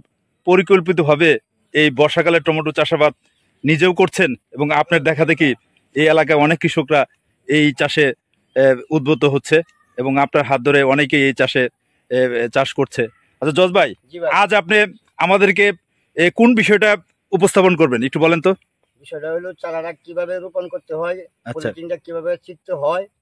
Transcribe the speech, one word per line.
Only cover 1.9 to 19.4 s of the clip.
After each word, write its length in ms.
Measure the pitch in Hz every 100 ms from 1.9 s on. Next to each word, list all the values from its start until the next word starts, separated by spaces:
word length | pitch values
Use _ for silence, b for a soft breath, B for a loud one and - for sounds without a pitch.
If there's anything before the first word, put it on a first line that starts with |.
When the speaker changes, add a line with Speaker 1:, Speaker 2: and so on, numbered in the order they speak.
| 127 151 170 165 170
Speaker 1:
টমেটো 320 | 165 156 151
চাষাবাদ 420 | 151 151 156 147 - _ _ _ _
নিজেও 300 | 139 156 185
করছেন 420 | 175 185 - 165 120 _
এবং 200 | 127 147
আপনার 320 | 151 160 170
দেখা 220 | 147 151 156
দেখি 300 | 156 147 113 _ _ _ 139
এই 120 | 156
এলাকায় 320 | 156 151 151
অনেক 200 | 151 165
কৃষকরা 460 | 160 - 135 147 123 _ _ _ -
এই 260 | 151 147
চাষে, 400 | 127 143 - 139 117 _ _ _ 131
এ, 200 | 135 127 -
উদ্বুদ্ধ 360 | 156 135 151 143
হচ্ছে 360 | 139 - 156 - _ _ -
এবং 200 | 131 139
আপনার 280 | 139 151 131
হাত 160 | 135
ধরে 220 | 131 143
অনেকেই 400 | 131 143 139 147
এই 100 | 135
চাষে, 360 | 131 131 135 123 - _ _ -
এ, 60 | 123
এ, 340 | 127 120 117
চাষ 240 | 135 135
করছে। 300 | - 135 - 113 - _ _
আচ্ছা 100 | 147
জজ 200 | 151 185
ভাই, 240 | 185 143 - _
Speaker 2:
জি 80 | 170
ভাই। 120 | 160
Speaker 1:
আজ 220 | 170 202
আপনি 220 | 202 170 208 208 - _ -
আমাদেরকে, 540 | 170 196 196 190 202 175 _ _ _ -
এ, 160 | 175 -
কোন 200 | 233 226
বিষয়টা 420 | 185 208 214 208 - _ _
উপস্থাপন 440 | 185 190 196 185 165
করবেন 280 | 156 117
একটু 160 | 131 156
বলেন 220 | 165 170
তো? 140 | 185 185 _ _ _ _
Speaker 2:
বিষয়টা 340 | 143 156 156
হলো 200 | 165